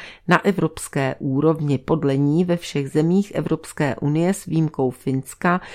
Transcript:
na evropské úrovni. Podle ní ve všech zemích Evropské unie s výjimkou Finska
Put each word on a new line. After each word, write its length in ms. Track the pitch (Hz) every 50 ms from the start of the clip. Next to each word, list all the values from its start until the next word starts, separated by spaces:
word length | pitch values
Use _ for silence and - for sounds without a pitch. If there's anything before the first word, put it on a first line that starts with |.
| - - - - _ -
na 160 | 180 165 -
evropské 680 | 196 185 - 160 156 - - - - - 143 139 131 - -
úrovni. 600 | - 143 131 139 147 160 160 151 151 147 139 131
Podle 380 | - - 165 156 139 139 135
ní 280 | 139 143 143 147 170 180
ve 120 | 175 175
všech 320 | 170 - - - 147 139 139
zemích 420 | - 151 156 165 180 196 202 - -
Evropské 600 | 170 151 - 160 156 - - - - 156 139 -
unie 380 | - - 143 147 160 170 180 196
s 100 | - -
výjimkou 460 | - 156 160 160 147 - - 135 127
Finska 720 | 123 - - 143 131 131 131 - - - - 180 175 185 - - -